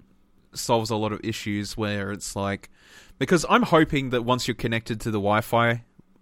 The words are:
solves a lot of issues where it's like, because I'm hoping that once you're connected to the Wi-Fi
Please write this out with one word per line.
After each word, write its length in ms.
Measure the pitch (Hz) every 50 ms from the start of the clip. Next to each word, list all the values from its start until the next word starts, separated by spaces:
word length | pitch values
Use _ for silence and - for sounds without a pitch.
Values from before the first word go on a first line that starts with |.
| - _ _ _ _ _ _ _ _ _ -
solves 380 | - - - 123 117 110 110
a 60 | 117
lot 160 | 107 107 107 107
of 80 | - -
issues 540 | 113 113 - - 104 104 104 104 98 -
where 340 | - 107 104 104 101 98 98
it's 240 | 101 98 - - -
like, 360 | 104 98 98 98 98 - - - _ _ - - - - - - -
because 260 | 135 131 185 165 160 -
I'm 140 | 196 240 233
hoping 480 | - 175 160 160 - - 139 135 127
that 120 | 123 123 113
once 260 | 117 127 123 - -
you're 80 | 117
connected 440 | - - 120 113 113 - - 120 107 -
to 100 | 120 107
the 60 | 104
Wi-Fi 640 | 98 101 104 107 - - 123 117 117 117 117 120 - _ _ - - _ _ _